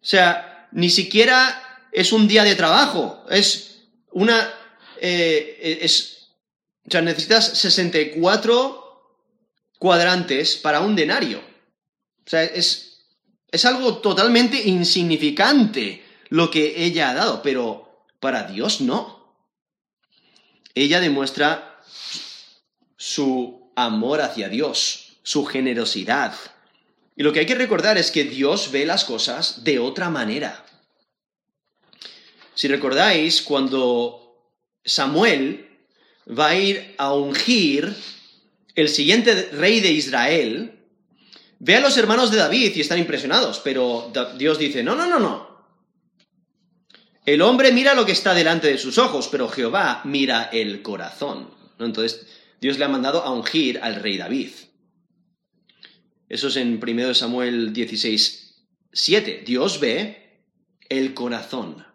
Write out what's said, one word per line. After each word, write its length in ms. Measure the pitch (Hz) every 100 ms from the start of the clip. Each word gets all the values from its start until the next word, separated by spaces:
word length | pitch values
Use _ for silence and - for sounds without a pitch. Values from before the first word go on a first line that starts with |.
O 60 | -
sea, 640 | 196 175 170 - - -
ni 160 | - 175
siquiera 960 | 175 190 208 240 254 254 - - - _
es 200 | - 180
un 140 | 220 214
día 180 | 214
de 100 | 208
trabajo. 720 | 196 165 196 285 185 113 - -
Es 540 | 202 214 - - - _ _ _
una, 380 | 185 214 226 226 - - _ - -
eh, 840 | 180 175 170 156 151 151 160 160
es, 480 | 165 - - - _ _ _ _ _ _ -
o 40 |
sea, 120 | 175
necesitas 440 | 170 160 - 220 -
sesenta 540 | - 190 - 175 165
y 120 | 151
cuatro 1000 | 160 170 214 214 240 269 - - - _ _ _ _ _ _ _ _
cuadrantes 800 | - 170 175 180 170 135 - -
para 240 | 151 151
un 160 | 196 202
denario. 440 | 151 240 156 98 - _ _ _ _ _ _ _
O 60 | -
sea, 140 | 165
es, 600 | 160 180 - - - _ _ _ _ _ _
es 160 | 165 247
algo 320 | 254 254 -
totalmente 680 | 208 180 226 240 247 269 208
insignificante 1400 | 185 170 190 170 156 151 147 214 294 214 139 104 92 - _ _
lo 200 | 160 165
que 360 | 160 151 151 170
ella 240 | 165 143
ha 40 |
dado, 280 | 131 208 117
pero 640 | 143 127 117 104 - _ _ _
para 260 | 135 123
Dios 360 | 98 98 135 -
no. 560 | 127 175 - - _ _ _ _ _ _ _ _ _ _ _ _ _ _ -
Ella 260 | - 143 175
demuestra 680 | 175 139 135 - 147 160 - - _ - - - - - - _ _ _ _ _
su 760 | - - 139 127 120 - _
amor 460 | - 120 107 117 151
hacia 280 | 131 - 95
Dios, 680 | 107 143 - - - - _
su 200 | - 147
generosidad. 920 | 147 135 131 120 110 107 95 131 120 - - _ _ _ _ _ _ -
Y 80 |
lo 80 | 147
que 80 | 151
hay 60 | -
que 100 | 254
recordar 420 | 160 196 214 214
es 140 | -
que 100 | 160
Dios 480 | 139 131 139 - -
ve 160 | 139 151
las 180 | 175
cosas 600 | - 113 - 127 170 -
de 160 | 120 135
otra 280 | 123 135 180
manera. 560 | 151 110 123 127 - - _ _ _ _ _ _ _ _ _ _ _ _ _ - - - _ -
Si 140 | - 143
recordáis, 760 | 139 139 135 202 175 160 165
cuando 1040 | - 139 135 131 123 120 120 - - _ _ _ _ _
Samuel 960 | - - 139 151 220 147 135 - - _ _ _ _ _ -
va 220 | 117 151
a 40 |
ir 400 | 180 196 196 - -
a 160 | 139
ungir 800 | 143 143 139 - 240 165 139 170 208 - - - _ _ _ _ -
el 120 | 151
siguiente 600 | - 147 220 233 202 -
rey 300 | 143 180 226
de 100 | 196
Israel, 960 | 156 143 127 123 160 120 131 233 - _ _ _ _ _ - _ _
ve 160 | -
a 60 | 247
los 160 | 269 254
hermanos 340 | 220 226 240
de 60 | 214
David 400 | 156 226 220 -
y 60 |
están 180 | 147 170
impresionados, 580 | 170 139 139 190 226 -
pero 480 | 147 131 123 117 -
Da-, 220 | 131 120
Dios 260 | 127 143 151
dice, 240 | 147 135
"No, 100 | 123
no, 140 | 262 349
no, 100 | 339
no. 480 | 180 117 - - _ _ _ _ _ _ _ _ _ _ _ _ _ - _ _ -
El 160 | 147
hombre 300 | 190 254 269
mira 220 | 247 269
lo 120 | 269 208
que 60 |
está 200 | 180 202
delante 360 | 180 160 165 151
de 100 | 131
sus 180 | 131 123
ojos, 300 | 247 139 123
pero 220 | 143 117
Jehová 540 | 135 117 185 165 117
mira 460 | 135 139 135 117 113
el 300 | 117 107 101
corazón", 720 | 110 98 85 - 143 - - - _ _
¿no? 40 |
Entonces, 440 | 117 110 113 - - - _ _
Dios 180 | 131 135
le 60 |
ha 40 | 139
mandado 360 | 135 131 139
a 80 | 139
ungir 480 | 123 110 160 135 117
al 140 | 113 101
rey 200 | 110 95
David. 340 | 87 131 - - - _ _ _ _ _ _ _ _ _ _ _ - _ _ _ _
Eso 180 | - 139
es 80 |
en 240 | 131 120 113
primero 300 | 120 117 127
de 80 | 123
Samuel 560 | 123 123 123 120 113
dieciséis 840 | 110 107 107 120 107 - - - _ _ _ _
siete. 500 | - - 202 147 -
Dios 360 | 117 123 180 170
ve 680 | 135 131 214 - _ _ _ _ _ _ _
el 240 | 135 135
corazón. 720 | 135 120 117 - 131 92 78 -